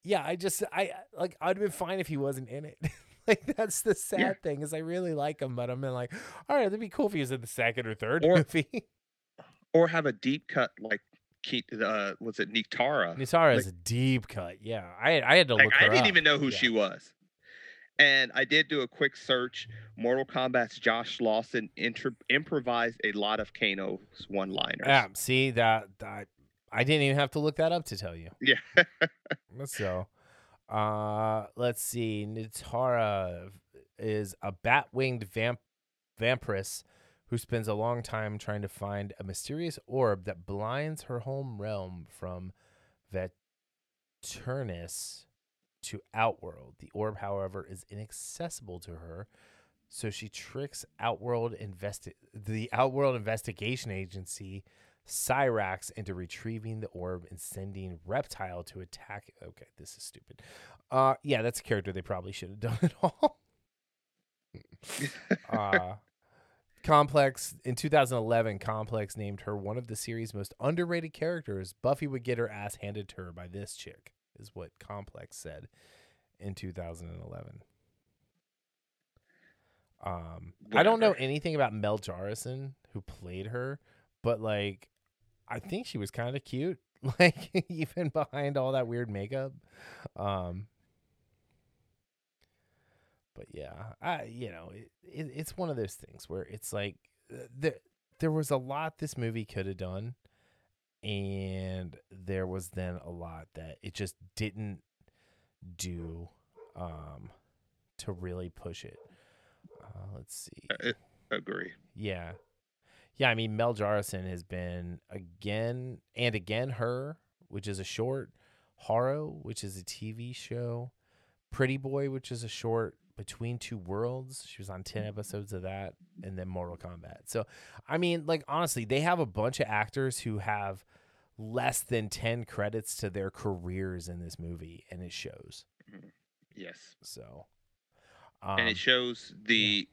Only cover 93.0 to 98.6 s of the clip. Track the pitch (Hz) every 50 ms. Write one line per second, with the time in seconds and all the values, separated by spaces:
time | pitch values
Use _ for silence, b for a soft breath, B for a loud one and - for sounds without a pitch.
93 | _ _ _ _ _ _ _ - - _ - 76 71 69 - 78 107 113 - _
94 | - 170 175 147 - 113 117 123 123 101 87 82 85 87 92 104 113 - _ _
95 | _ 180 - 147 160 143 120 143 156 - - - 185 165 143 120 107 92 - -
96 | - - - - - - 82 95 - - - 107 - - - 104 101 101 - _
97 | _ _ _ _ _ _ 117 127 123 - 120 131 147 160 - - _ _ _ _
98 | _ _ _ _ 165 160 156 156 151 - 147 131